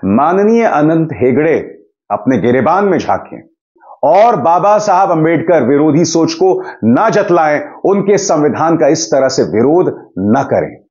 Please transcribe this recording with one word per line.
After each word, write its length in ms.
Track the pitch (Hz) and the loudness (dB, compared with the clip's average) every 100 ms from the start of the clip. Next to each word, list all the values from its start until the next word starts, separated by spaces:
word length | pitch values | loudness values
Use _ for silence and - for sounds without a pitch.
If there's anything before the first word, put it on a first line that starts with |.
| 95 | -2
माननीय 580 | 107 151 185 208 233 | 0 0 0 2 2
अनंत 460 | 226 147 151 165 160 | 0 0 0 0 -2
हेगड़े 640 | 95 127 131 156 127 - - _ _ _ | -2 0 0 0 -2 -4 -18 _ _ _
अपने 260 | 104 131 131 | -4 -2 0
गिरेबान 480 | 123 123 139 180 202 | 0 0 0 0 0
में 120 | 160 | -2
झांकें 440 | - - - - - _ _ _ - - | -2 -6 -6 -20 -20 _ _ _ -20 -4
और 320 | 135 180 226 208 | 0 4 2 2
बाबा 420 | 165 175 196 214 | 0 2 2 0
साहब 340 | 208 185 190 | 2 0 0
अंबेडकर 520 | 165 156 165 - 165 | 0 0 0 2 0
विरोधी 420 | 120 143 156 143 175 | 2 2 2 2 0
सोच 280 | 165 160 | 0 -2
को 300 | 165 190 180 - - | 0 0 0 -6 -4
ना 260 | 107 131 220 | 0 2 2
जतलाएं, 520 | 208 190 175 156 147 - - 160 | 0 0 0 2 -2 -6 -4 -2
उनके 320 | 202 190 202 | 0 0 0
संविधान 600 | - 165 147 110 160 165 | 0 0 0 0 -2 2
का 100 | 147 | 0
इस 200 | 160 - | 0 -2
तरह 200 | 143 131 | 0 0
से 160 | 131 | -2
विरोध 440 | 104 101 127 170 156 - - - | -2 0 2 2 0 -4 -14 -6
न 240 | 98 127 | 0 0
करें। 400 | 135 107 - - _ | 0 -2 -4 -10 _